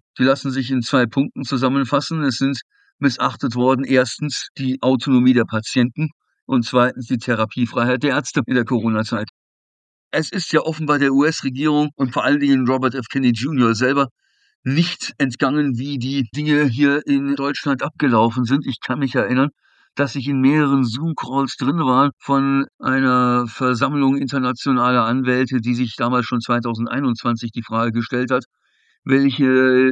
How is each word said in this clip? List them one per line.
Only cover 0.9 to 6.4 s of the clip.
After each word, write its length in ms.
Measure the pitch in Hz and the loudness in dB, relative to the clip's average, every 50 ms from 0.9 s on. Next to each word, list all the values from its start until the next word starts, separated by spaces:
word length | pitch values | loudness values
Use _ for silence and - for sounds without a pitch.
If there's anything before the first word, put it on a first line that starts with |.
| - 131 123 | 0 2 0
Punkten 380 | 113 - 139 139 - - 143 131 | 2 0 -2 -2 -2 -4 -8 -6
zusammenfassen. 760 | - 143 123 131 127 135 139 135 117 - 139 143 - 170 160 151 | -4 -2 -2 0 0 0 0 0 0 -2 -2 -2 -2 -4 -2 -2
Es 140 | 139 120 | -2 -2
sind 240 | - 135 139 139 123 - _ _ _ _ _ _ _ | 0 -2 -2 -2 -4 -8 _ _ _ _ _ _ _
missachtet 560 | 143 139 127 - - 131 - - - 131 113 | 0 0 0 0 -2 -4 -4 -4 -4 -4 -2
worden, 280 | 123 123 127 131 123 135 | 0 2 2 2 2 0
erstens 680 | 117 135 131 127 127 - - 151 147 - - - - - - | 2 2 2 2 2 -2 -6 -6 -6 -6 -8 -10 -12 -8 -6
die 180 | 135 131 131 - - | -4 -4 -4 -2 0
Autonomie 500 | 127 135 120 - 147 135 123 123 127 127 | 0 0 0 2 2 4 4 6 6 4
der 140 | 120 113 | 4 2
Patienten 640 | - - 110 107 - - 127 120 123 - - 156 151 - _ _ _ _ _ | 0 -2 -4 -6 -2 0 0 0 0 0 -2 -4 -4 -4 _ _ _ _ _